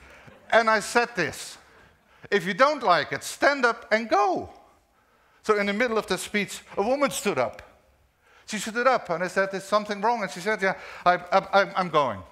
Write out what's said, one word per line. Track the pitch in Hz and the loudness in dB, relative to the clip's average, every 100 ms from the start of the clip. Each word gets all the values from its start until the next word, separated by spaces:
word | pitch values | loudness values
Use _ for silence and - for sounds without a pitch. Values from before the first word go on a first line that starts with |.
| - - - - - | -20 -20 -20 -20 2
And | 220 226 | 2 4
I | 220 | 2
said | 202 240 233 | 2 0 0
this, | 185 143 - - - - - - _ _ _ - | -2 -4 -6 -14 -18 -20 -20 -20 _ _ _ -2
"If | 196 175 | -2 0
you | |
don't | 190 277 294 | 2 2 2
like | 208 165 135 | 2 2 2
it, | 139 | -6
stand | - - 285 285 240 | -8 0 0 2 0
up | 226 - | 0 0
and | 220 233 | -2 2
go." | 370 403 285 92 - _ _ _ _ _ _ _ _ | 2 2 0 -6 -16 _ _ _ _ _ _ _ _
So | - 208 | 0 0
in | 202 | 0
the | |
middle | 202 247 220 | 0 0 0
of | - | -2
the | 180 | -4
speech, | - 208 185 - - - | -4 -4 -4 -8 -8 -4
a | |
woman | 208 285 277 | -2 0 0
stood | - 208 139 | -2 -2 0
up. | 117 - - _ _ _ _ _ _ _ - | -2 -4 -20 _ _ _ _ _ _ _ -10
She | 214 | -8
stood | 220 226 254 | -6 0 2
up | 240 - | 2 0
and | 165 | -4
I | 180 | -2
said, | 196 190 | -2 -2
"Is | 190 | -4
something | - 208 208 202 | -2 -2 0 -2
wrong?" | 220 233 | -2 -2
And | 190 | -4
she | 180 | -6
said, | 196 208 | -4 0
"Yeah, | 190 - - - 180 | 0 -2 -8 0 2
I, | |
I, | 180 - 190 185 196 | 2 2 0 4 2
I'm, | 180 196 | 2 0
I'm | 180 | 0
going. | 151 131 95 - | 2 0 -2 -12